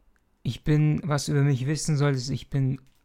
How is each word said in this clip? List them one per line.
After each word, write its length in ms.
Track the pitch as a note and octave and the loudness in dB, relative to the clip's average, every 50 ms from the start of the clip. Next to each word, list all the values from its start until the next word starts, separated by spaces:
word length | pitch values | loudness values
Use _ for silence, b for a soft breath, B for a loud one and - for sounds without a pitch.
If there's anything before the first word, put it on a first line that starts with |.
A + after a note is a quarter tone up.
| _ _ _ _ _ _ _ _ - | _ _ _ _ _ _ _ _ -6
ich 220 | B2+ A#2 - - | -6 -6 -4 -2
bin, 340 | - D3+ D3+ D3+ D3+ D3+ - - | 0 2 4 4 2 2 0 -2
was 200 | D#3 D3 C#3+ - | -2 -4 -2 -2
du 60 | - | 0
über 120 | D3+ C#3+ C#3 | 0 2 2
mich 220 | C#3+ C#3+ A#2+ B2+ | 2 2 0 0
wissen 300 | C3+ D#3+ C#3+ - - D#3 | -2 -4 -2 -2 -2 0
solltest, 340 | C#3 C#3+ C#3+ C#3 C3 A#2+ C3+ | 2 2 2 0 0 -2 -4
ich 200 | B2+ A#2+ - - | -6 -8 -6 -4
bin 320 | - C#3+ C3+ C3 C#3 - - _ _ _ _ | -2 0 0 0 -2 -4 -8 _ _ _ _